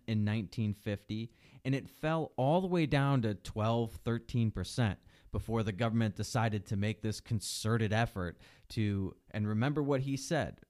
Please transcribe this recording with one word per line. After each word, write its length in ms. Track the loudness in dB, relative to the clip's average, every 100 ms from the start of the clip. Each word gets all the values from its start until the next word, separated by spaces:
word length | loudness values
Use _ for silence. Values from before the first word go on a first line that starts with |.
| -2
in 160 | 2
nineteen 500 | 2 0 -2 -2 -2
fifty, 560 | -2 -4 -6 -6 -8 -8 _ -20 -8 -2
and 100 | -2
it 140 | -4
fell 420 | -6 -2 -2 -2 0
all 240 | 2 2
the 60 | 2
way 180 | 0 2
down 360 | 4 4 2
to 120 | 2 -2
twelve, 560 | -6 -2 2 2 0 -4 -4
thirteen 440 | -4 -2 0 0
percent 480 | 0 -4 0 0 0 -10 -20 -8
before 280 | -6 -2 0
the 120 | 0
government 420 | 0 2 2 2 0
decided 500 | -2 0 0 0 -2
to 120 | 0
make 240 | 0 -2
this 180 | -4 -6
concerted 720 | -4 -4 -4 -4 0 2 2
effort 480 | 2 2 -2 -6 -8 -18 -20 -8
to, 440 | -2 0 0 -2 -6 -8
and 140 | -4 0
remember 380 | 2 2 0
what 160 | 2 0
he 160 | 0 -4
said, 460 | -2 -2 -2 -6 -6